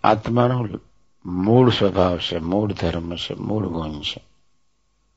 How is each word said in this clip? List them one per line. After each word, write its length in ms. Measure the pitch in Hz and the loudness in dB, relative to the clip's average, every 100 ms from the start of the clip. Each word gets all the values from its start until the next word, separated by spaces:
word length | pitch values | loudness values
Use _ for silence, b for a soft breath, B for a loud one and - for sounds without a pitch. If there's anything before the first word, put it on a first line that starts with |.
આત્માનો 640 | - 110 117 117 123 127 110 - - _ _ _ - | 2 2 2 0 2 0 -4 -8 -14 _ _ _ -8
મૂળ 460 | 90 101 120 127 | -2 4 6 6
સ્વભાવ 460 | 110 98 92 92 87 | 4 2 4 2 2
છે, 200 | - 85 | -4 -6
મૂળ 360 | 82 98 107 | -2 0 0
ધર્મ 420 | 95 85 82 85 85 | -2 -2 -2 -6 -8
છે, 180 | - | -10
મૂળ 340 | 95 95 107 95 | -8 -4 -4 -2
ગુણ 340 | 82 80 76 | -4 -6 -8
છે. 200 | 71 - - _ _ _ _ _ _ _ _ | -8 -10 -14 _ _ _ _ _ _ _ _